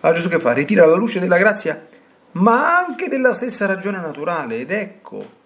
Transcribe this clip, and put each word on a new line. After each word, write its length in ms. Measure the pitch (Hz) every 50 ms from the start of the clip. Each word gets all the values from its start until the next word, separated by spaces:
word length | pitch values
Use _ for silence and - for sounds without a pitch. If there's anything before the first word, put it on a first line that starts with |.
Allora 160 | - 175 165 170
Gesù 100 | 170 175
che 100 | 165 165
fa? 140 | 165 120 120
Ritira 320 | 131 143 - 214 190 165
la 100 | 156 165
luce 240 | 185 226 214 - 185
della 200 | 180 180 175 175
grazia, 440 | 196 214 208 208 - 160 147 - - - - - _ _ _ _ _ _ _
ma 440 | 175 185 226 226 254 294 339 339
anche 300 | 359 359 349 254 - 370
della 260 | 302 - 262 254 254 -
stessa 320 | - 247 254 233 - 202
ragione 320 | 190 190 190 185 202 196
naturale, 640 | 190 170 156 135 143 151 170 175 160 143 117 113 117
ed 120 | 127 143
ecco 540 | 190 214 202 202 - - _ - - 101 101 - _ _ _